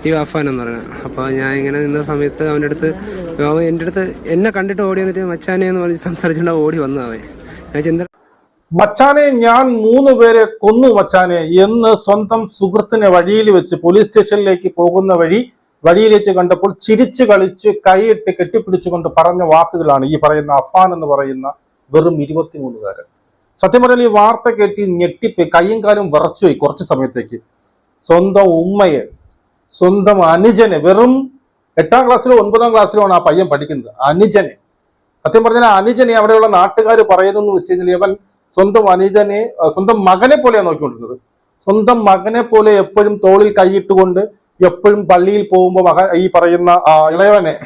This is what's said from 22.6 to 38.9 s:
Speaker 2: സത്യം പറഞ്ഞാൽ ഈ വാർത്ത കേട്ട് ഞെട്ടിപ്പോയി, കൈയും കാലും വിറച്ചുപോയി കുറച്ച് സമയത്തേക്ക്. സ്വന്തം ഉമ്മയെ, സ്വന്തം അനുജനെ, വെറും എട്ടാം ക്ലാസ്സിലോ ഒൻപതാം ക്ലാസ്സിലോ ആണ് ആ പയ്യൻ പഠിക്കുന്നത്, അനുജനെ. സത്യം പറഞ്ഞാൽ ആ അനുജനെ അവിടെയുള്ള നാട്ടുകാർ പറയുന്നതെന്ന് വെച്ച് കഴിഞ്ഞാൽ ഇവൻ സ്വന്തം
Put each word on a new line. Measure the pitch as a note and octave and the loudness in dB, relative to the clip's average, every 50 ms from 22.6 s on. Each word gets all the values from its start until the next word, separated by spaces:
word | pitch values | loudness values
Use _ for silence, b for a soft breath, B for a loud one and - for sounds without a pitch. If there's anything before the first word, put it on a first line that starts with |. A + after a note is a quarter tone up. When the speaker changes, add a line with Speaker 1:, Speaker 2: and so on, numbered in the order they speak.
| C3+ B2+ A#2 A2 G#2+ G2 G2 - - _ _ _ _ _ _ _ _ _ _ _ | -14 -12 -14 -12 -14 -14 -14 -14 -20 _ _ _ _ _ _ _ _ _ _ _
Speaker 2:
സത്യം | - F#3+ F#3 B3 B3 | -2 2 2 4 4
പറഞ്ഞാൽ | B3 B3 B3 A#3+ | 4 2 2 2
ഈ | |
വാർത്ത | A#3 G#3 G#3 G#3 A3 A#3 - - A#3+ A3+ | 2 2 4 2 2 2 0 -2 -4 -2
കേട്ട് | G3+ G#3 G3 G3+ G#3 | 0 -2 -2 -2 -4
ഞെട്ടിപ്പോയി, | G#3 F#3+ F3 F3 F3 F3 E3+ _ - G#3+ - - E3+ D#3 - | -4 -4 -2 -2 -2 -4 -4 _ -8 -6 -2 -2 -4 2 2
കൈയും | E3+ F3 G3 A3 A3+ G3+ | 2 2 2 -2 -2 0
കാലും | G#3 G#3 G#3 G3+ F3+ | 0 0 0 -2 -2
വിറച്ചുപോയി | D3 D3+ D#3+ E3 - - G3+ F3 C#3 | -2 -2 -2 -2 -4 0 0 0 0
കുറച്ച് | - - C#3+ C#3+ - - | 0 -4 -4 -4 -6 -6
സമയത്തേക്ക്. | - D#3+ C3 C3 B2 - B2+ A2+ A2+ A#2 A2 _ _ _ _ _ _ _ _ _ _ _ _ _ | -6 -4 -4 -4 -6 -6 -8 -10 -10 -14 -18 _ _ _ _ _ _ _ _ _ _ _ _ _
സ്വന്തം | - E3 F3 F#3 G3 F#3 G3 G3+ | 0 2 2 2 2 2 2 2
ഉമ്മയെ, | F#3 E3 E3 E3+ F3+ G3 G3+ G3+ F3+ D3+ B2+ G#2 - - _ _ _ _ _ _ _ _ _ _ _ _ | 2 2 0 -2 -2 -2 0 0 0 0 -2 -6 -8 -18 _ _ _ _ _ _ _ _ _ _ _ _
സ്വന്തം | - F#3 F3+ G3 G3+ F#3+ G3+ G#3 G3 F3 | 0 0 0 2 2 2 2 2 2 2
അനുജനെ, | D#3+ E3 E3+ G3 A#3 A3 F#3+ A3+ G#3+ F#3 D3+ | 2 2 4 2 2 4 4 2 2 0 0
വെറും | C#3+ F3 F#3+ G3+ A#3 B3 C4 C4+ C4+ C4 _ _ _ _ _ _ _ _ _ - | 2 2 2 4 4 2 2 0 -2 -8 _ _ _ _ _ _ _ _ _ -4
എട്ടാം | D#3+ D#3+ A#3 B3 C4 | 0 2 2 2 2
ക്ലാസ്സിലോ | A#3+ B3 A#3 - B3+ B3+ | 2 0 0 2 4 4
ഒൻപതാം | A#3 G3+ G#3 G#3 A3+ A#3 A#3+ A3 | 4 4 2 0 0 0 2 2
ക്ലാസ്സിലോ | A3 G#3 - - G#3+ G#3 | 2 0 2 0 0 0
ആണ് | G3 F#3 | 2 2
ആ | F3 | 2
പയ്യൻ | E3 E3+ D3+ F3 F#3+ | 2 2 0 0 0
പഠിക്കുന്നത്, | E3 D3 C#3+ D3 C#3+ D#3 C3+ A#2 A2+ - - B2+ | -2 -2 -4 -4 -8 -10 -10 -10 -14 -10 -4 -2
അനുജനെ. | C#3 D3+ F3 G#3 G#3+ - G3+ F#3 - - _ _ _ _ _ _ _ _ _ _ _ _ _ _ | -2 2 2 2 2 2 0 -2 -2 -8 _ _ _ _ _ _ _ _ _ _ _ _ _ _
സത്യം | D#3 D#3 A3+ A3+ | 0 0 2 2
പറഞ്ഞാൽ | A#3 A3+ A#3+ A#3+ | 2 2 2 2
ആ | A3+ G#3 | 4 2
അനുജനെ | F#3+ G3 A3+ B3 A3 C4 A#3+ A3+ | 2 2 0 0 0 0 2 2
അവിടെയുള്ള | A3+ G#3+ G#3+ A3 A3 A3+ | 0 2 4 4 4 2
നാട്ടുകാർ | A3 G3+ F3+ F3+ G3+ - - A3 A3 A3+ A3+ A3 - | 2 2 2 2 2 0 -2 0 2 2 2 4 2
പറയുന്നതെന്ന് | F#3+ F3+ F#3+ G3 G3 G#3 G#3 G#3 G3 | 2 2 2 0 0 -2 -2 -2 -2
വെച്ച് | F3+ - - F#3 | -4 -2 -2 -4
കഴിഞ്ഞാൽ | F3+ F3+ F3+ F3+ | -4 -2 -2 -2
ഇവൻ | F3+ G3 G3 F#3+ - _ _ _ _ _ _ _ | -2 -2 -4 -4 -8 _ _ _ _ _ _ _
സ്വന്തം | - F#3+ G3+ G3 A3+ G#3+ G3 | 0 0 2 2 2 2 2